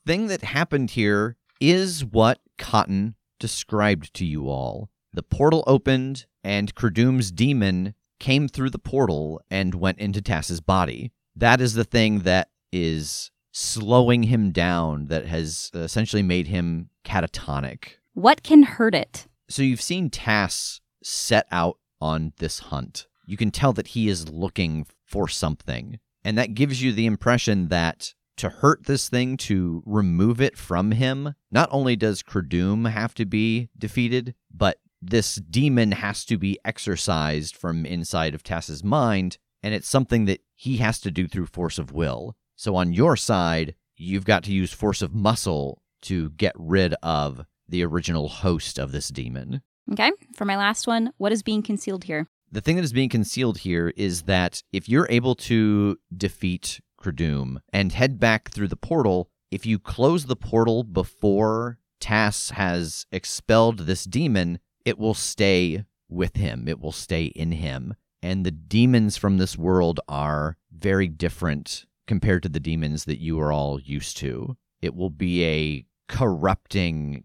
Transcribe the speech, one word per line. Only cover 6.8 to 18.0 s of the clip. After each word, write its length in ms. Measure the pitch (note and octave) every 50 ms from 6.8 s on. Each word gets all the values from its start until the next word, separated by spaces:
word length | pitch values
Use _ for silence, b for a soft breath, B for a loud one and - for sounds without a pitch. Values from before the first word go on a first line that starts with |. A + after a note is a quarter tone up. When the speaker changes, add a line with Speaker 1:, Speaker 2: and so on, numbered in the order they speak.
| - A2+ E2 A2+ A#2+ C3 C3 B2+ A2+ F#2+ F2
Speaker 1:
demon 600 | D#2+ A#2 C#3 C#3+ B2 G#2 G2 F#2 F2+ F#2 G2+ - _ _ _ _ -
came 280 | - C3 C3+ C#3+ D3+ C3+
through 220 | - - C3 C3
the 80 | A2+ -
portal 640 | - - - C3+ C3 F#2+ E2 D2 D#2 D2+ D#2+ D#2 - -
and 240 | F#2 G2 F#2+ F2+ F#2
went 240 | F2 F2+ F#2+ F2+ -
into 240 | G#2 G2+ F#2 G2+ G2
Tass's 380 | - G2 D#2 D2 - F2 E2
body. 520 | D#2 - F#2+ F#2+ F2+ C#2 A#1 A#1+ D2+ A#2+ - _ _ _ -
That 260 | - A#2 A#2 A#2+ B2+
is 140 | B2+ A#2+ G#2+
the 100 | A2+ A2
thing 360 | - - A#2 A2 A2 G#2+ G2+
that 300 | F2 F#2 F2+ F#2 F2 - _ _ _ _ -
is 580 | F2+ E2+ E2 D#2+ D#2 D2+ D2 - - - - _ _ _ _ -
slowing 680 | - - - - A2+ G#2+ G2+ A#2+ B2+ B2 A#2+ B2 A#2+ A2+
him 260 | A2 B2 A2+ G#2+ F#2+ D#2
down, 540 | F2 E2+ F2+ F2 E2+ E2 D#2+ D2+ D2 D2
that 200 | C#2+ E2 D#2+ -
has 440 | - E2+ E2 D#2+ D#2 D#2+ - - - -
essentially 480 | F2 E2 D#2+ - A#2 A2 - - G#2 G2
made 240 | F2+ F2+ F2+ E2+
him 420 | D2 G2+ F2+ F2 E2+ E2 E2 F2 - _ _ -
catatonic. 920 | - - F#2+ E2 - - - - - C#2+ C#2 C#2 - - - - - - _